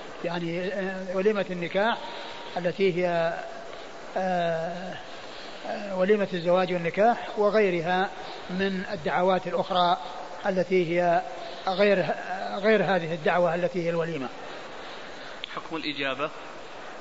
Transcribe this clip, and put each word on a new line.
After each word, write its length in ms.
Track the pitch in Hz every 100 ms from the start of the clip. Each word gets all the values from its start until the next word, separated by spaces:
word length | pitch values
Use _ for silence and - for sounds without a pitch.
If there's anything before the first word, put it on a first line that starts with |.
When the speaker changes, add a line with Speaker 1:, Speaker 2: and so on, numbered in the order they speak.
| - - 170
Speaker 1:
يعني، 340 | 175 170 170
آه، 580 | 185 202 190 190 185 190
وليمة 280 | 190 208 185
النكاح 480 | 180 165 185 214 - - - - - - -
التي 360 | 175 165 196
هي، 400 | 175 180 170 165 165 - - - - - - - -
آه، 760 | 185 180 170 165 165 175 185 - - - - - - - -
آه، 300 | - 208 190
وليمة 300 | 185 214 196
الزواج 400 | 180 170 180 185
والنكاح، 540 | 180 170 160 220 233 - -
وغيرها 720 | 208 208 202 175 160 185 196 - - - -
من 340 | 185 196 190 190
الدعوات 560 | 196 156 151 180 185 -
الأخرى 500 | 170 180 180 175 180 - - - - 208
التي 460 | 185 175 185 165
هي 300 | 175 175 170 - - - - -
غير، 380 | 185 208 190 160 - - 185 202 202
غير 280 | 196 214
هذه 300 | 160 190 165
الدعوة 420 | 170 170 175 175 175
التي 300 | 175 185 170
هي 40 |
الوليمة. 380 | 170 165 156 123 - - - - - - - - - - - - -
Speaker 2:
حكم 200 | - 160
الإجابة؟ 540 | 151 139 139 131 156 - - - - - - -